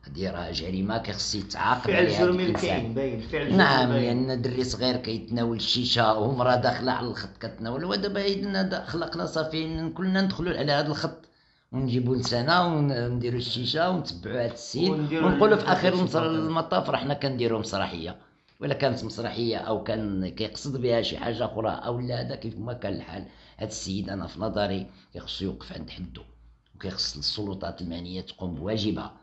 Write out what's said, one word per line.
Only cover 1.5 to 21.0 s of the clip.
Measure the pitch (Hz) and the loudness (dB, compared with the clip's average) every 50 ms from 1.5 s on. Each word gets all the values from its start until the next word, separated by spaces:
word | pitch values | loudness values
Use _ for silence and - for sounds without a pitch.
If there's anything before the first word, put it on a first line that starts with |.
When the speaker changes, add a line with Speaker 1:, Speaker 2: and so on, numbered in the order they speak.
| - - 90 104 127 127 | -4 0 2 2 2 2
Speaker 2:
فعل | - - 190 | 2 2 4
Speaker 1:
عليها | - 110 - - - | 6 6 6 6 4
هذا | 175 | 6
Speaker 2:
جرمي | 180 180 180 185 | 6 6 4 2
Speaker 1:
الإنسان. | - 104 98 - - 92 92 | 2 2 2 2 2 2 0
Speaker 2:
كاين، | 113 113 113 | 0 -2 -2
باين، | 131 135 135 120 110 | 0 -2 -2 -2 -4
فعل | 110 - - 151 143 | -6 -4 -2 -2 0
جرمي | 139 - | 4 6
Speaker 1:
نعم، | 190 180 143 139 131 127 123 | 8 8 8 8 6 6 6
Speaker 2:
باين. | 123 120 123 120 120 123 127 | 4 4 4 4 4 2 2
Speaker 1:
لأن | 131 131 123 117 | 2 0 0 0
دري | 127 123 127 127 | 0 0 0 0
صغير | 123 - - 123 127 123 | 0 0 0 0 0 0
كيتناول | 110 - 110 113 113 - - 117 120 117 117 117 | 0 -2 -2 -4 -4 -4 -2 0 0 2 2 0
الشيشة | 110 - - - 123 123 123 - 120 117 110 110 110 | -2 0 0 0 0 2 2 4 4 6 6 6 4
ومرأة | 104 120 139 127 123 127 123 | 4 2 2 4 4 6 6
داخلة | 120 110 127 110 - 113 127 127 | 6 4 2 2 2 0 0 0
على | 123 120 | 0 -2
الخط | 120 107 - - 95 - - | -4 -4 -6 -8 -12 -12 -10
كتناول، | - 110 95 - 110 113 120 139 165 | -10 -10 -8 -6 -6 -4 -4 -4 -2
ودابا | 180 202 202 196 202 196 202 196 | -2 -2 0 0 0 -2 0 0
إذن | 202 196 190 196 202 196 | 0 0 0 -2 -2 0
هذا | 190 190 185 185 180 - | 0 0 0 0 -4 -4
خلقنا | - - 170 165 160 - 165 180 | -4 -4 -4 -4 -4 -4 -4 -4
صافي | 165 - 160 156 156 156 160 160 160 160 160 160 165 | -2 -2 -2 -2 -2 -2 -4 -4 -4 -4 -4 -4 -4
كلنا | 160 - 185 185 185 190 | -4 -2 0 2 2 4
ندخلوا | 196 190 190 - 170 190 226 - | 2 2 0 0 -2 -2 0 0
على | - 147 143 | 2 2 2
هذا | 143 147 | 2 2
الخط | 147 147 - - - - - - - _ _ _ _ _ _ _ _ - | 2 0 -2 -2 -6 -6 -8 -18 -20 _ _ _ _ _ _ _ _ -4
ونجيبوا | 127 135 127 120 127 123 120 131 | -2 0 2 2 2 2 2 2
لسانة | 123 120 - 127 120 117 147 170 180 180 | 2 0 0 0 0 2 4 4 4 4
ونديروا | 175 165 151 147 143 135 120 120 120 123 123 120 120 117 120 | 4 4 4 2 2 2 0 0 0 0 0 0 0 -2 -2
الشيشة | 120 - - 120 127 - - 151 165 185 | -2 -4 -4 -4 -2 -2 0 2 2 2
ونتبعوا | 185 175 135 - 87 87 90 104 117 127 120 | 2 0 -2 -4 -10 -10 -8 -4 -2 -2 -2
هذا | 117 - | -2 -4
السيد | - - - - 127 170 190 | -6 -12 -8 -2 0 2 2
Speaker 2:
ونديروا | 160 156 151 143 156 160 160 185 | 2 2 0 0 0 2 4 4
Speaker 1:
ونقولوا | 190 - 202 214 214 | 6 6 8 8 6
في | - - | 6 6
Speaker 2:
ال-، | - | 2
Speaker 1:
آخر | 180 180 - 185 | 2 4 4 4
المسر-، | 180 185 | 4 4
Speaker 2:
المسرحية. | 180 - - 160 165 160 | 2 2 2 2 2 2
Speaker 1:
المطاف | 160 160 156 160 165 165 160 - - 180 - - | 0 0 0 0 0 0 0 2 0 0 2 2
راه | 139 | -2
حنا | 127 - 143 143 | -2 0 -2 -2
كنديروا | 143 - 139 131 120 120 113 113 110 | 0 0 -2 0 2 2 2 2 0
مسرحية. | - - - 98 92 92 - 87 80 85 92 - - - _ _ _ _ _ _ | -2 -2 -2 -2 -2 -2 -4 -6 -8 -8 -10 -12 -18 -20 _ _ _ _ _ _
ولا | 113 143 143 | -2 -2 0
كانت | - 143 131 120 - - | 2 2 0 0 0 -4
مسرحية | 107 - 104 117 107 98 107 117 117 110 | -8 -6 -6 -6 -4 -2 -2 0 0 0
أو | 95 - 110 113 101 - | -2 0 -2 -2 -2 0
كان | - 110 110 107 104 98 95 92 90 | -2 -2 -2 0 -2 0 0 -2 -2
كيقصد | - - 113 107 - - - 147 131 | -2 -4 -6 -6 -6 -8 -8 -6 -4
بها | 131 123 123 117 117 | -2 2 2 2 2